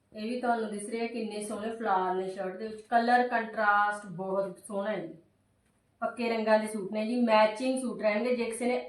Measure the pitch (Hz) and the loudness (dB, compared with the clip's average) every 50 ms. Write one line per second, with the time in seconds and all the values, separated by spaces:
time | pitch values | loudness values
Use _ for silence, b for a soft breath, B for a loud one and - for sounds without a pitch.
0 | _ _ _ 214 214 220 247 247 247 240 233 226 220 208 202 202 202 214 220 226 | _ _ _ -8 -6 -4 -4 -2 0 0 0 0 0 -4 -4 -8 -8 -6 -4 -4
1 | 233 233 233 240 214 214 208 208 208 214 220 202 208 226 226 226 226 208 196 185 | -4 -4 -4 -4 -6 -4 -6 -8 -6 -6 -8 -6 -6 -6 -6 -4 0 2 2 2
2 | 185 185 180 185 190 190 - 196 190 190 190 214 220 220 220 - - - 240 233 | 2 2 0 0 -2 -4 -4 -6 -6 -6 -6 -8 -8 -10 -10 -12 -8 0 2 2
3 | 233 240 247 247 247 247 240 233 226 214 214 220 214 208 202 208 208 208 208 208 | 4 6 4 4 4 4 2 -2 -2 -2 -2 0 2 4 4 4 4 2 0 -4
4 | 208 208 175 165 190 190 190 196 196 185 180 - - - 208 196 196 214 214 180 | -8 -12 -10 -8 -4 -2 -2 -2 -2 -2 -6 -12 -14 -8 -6 -4 -4 -2 -4 -4
5 | 165 165 - - _ _ _ _ _ _ _ _ _ _ _ _ _ _ _ _ | -6 -10 -12 -16 _ _ _ _ _ _ _ _ _ _ _ _ _ _ _ _
6 | 233 220 - - 233 233 226 220 220 214 220 214 220 214 - 214 190 190 214 214 | -6 -6 -4 -2 -2 -2 0 0 4 4 4 4 4 0 -4 -6 -6 -6 -4 -4
7 | 220 220 247 247 240 226 220 214 220 214 214 - 262 262 262 254 262 233 202 180 | -4 -2 0 2 4 6 8 8 8 6 4 0 0 0 0 0 -2 -4 -6 0
8 | 202 214 208 214 240 247 247 233 233 220 226 - 247 240 247 247 - | 0 2 2 2 2 0 0 0 0 -4 -4 -2 0 0 0 0 -2